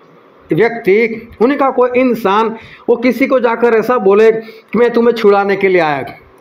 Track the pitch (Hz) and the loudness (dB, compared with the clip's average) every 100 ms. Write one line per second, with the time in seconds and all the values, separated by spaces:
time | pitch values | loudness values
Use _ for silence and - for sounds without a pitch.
0 | - _ _ _ - 160 233 233 185 208 | -20 _ _ _ -6 0 0 -2 0 0
1 | 226 220 - - 240 285 269 254 247 247 | 0 -6 -14 -2 -2 0 -2 0 0 0
2 | 262 226 190 208 226 220 - - - - | 0 -2 -2 0 -2 -6 -14 -12 -4 0
3 | 247 - 254 254 233 233 233 226 226 247 | 0 0 0 0 -2 0 0 0 0 0
4 | 190 208 226 220 - - - 202 240 233 | 2 4 4 2 -6 -18 -8 -2 0 2
5 | 233 233 202 202 202 196 196 185 156 139 | 0 2 2 2 0 -2 0 0 0 -2
6 | 120 - - _ | -8 -14 -20 _